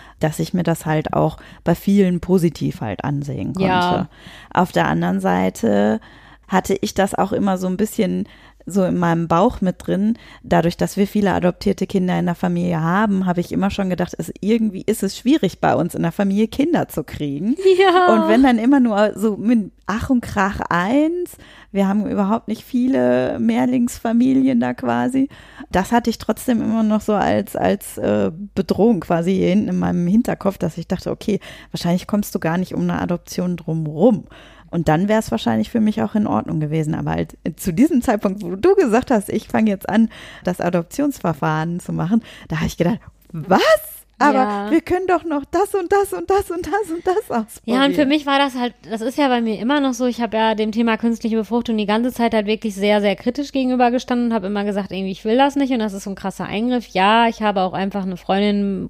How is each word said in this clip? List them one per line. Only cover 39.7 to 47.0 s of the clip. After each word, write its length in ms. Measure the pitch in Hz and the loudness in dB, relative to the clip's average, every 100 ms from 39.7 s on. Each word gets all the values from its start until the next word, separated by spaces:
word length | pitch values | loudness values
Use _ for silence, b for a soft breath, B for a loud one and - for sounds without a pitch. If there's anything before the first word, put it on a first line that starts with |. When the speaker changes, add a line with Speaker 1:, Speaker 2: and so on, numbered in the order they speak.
Speaker 1:
jetzt 180 | 196 - | 0 0
an, 220 | 220 226 B B B | 2 2 B B B
das 180 | - 180 | -6 -2
Adoptionsverfahren 1200 | 180 175 170 - 285 - 175 160 160 156 160 175 | 0 0 -2 -2 -2 -2 -4 -2 -2 -2 -4 -6
zu 140 | - | -6
machen, 300 | 165 165 226 B B B | -6 0 0 B B B
da 100 | 156 | -4
hab 60 | - | -4
ich 100 | - | 0
gedacht, 220 | 170 202 B _ _ | 0 -2 B _ _
was? 300 | 165 - 202 523 622 - - - _ | -12 0 2 4 2 0 -18 -20 _
Aber 180 | 277 269 | 4 4
Speaker 2:
Ja. 280 | 233 202 208 | 2 0 0
Speaker 1:
wir 100 | 320 | 0
können 280 | - 359 370 | 2 -2 0
doch 160 | 339 | 0
noch 200 | 330 294 277 | 0 -6 -2
das 240 | 339 403 | -2 0
und 160 | 392 339 | -2 0
das 220 | 403 392 | 0 0
und 180 | 359 339 | -4 -2
das 180 | 392 - | 0 0
und 160 | 349 339 | -6 -4
das 240 | 403 381 | -4 -2
und 100 | 339 | -4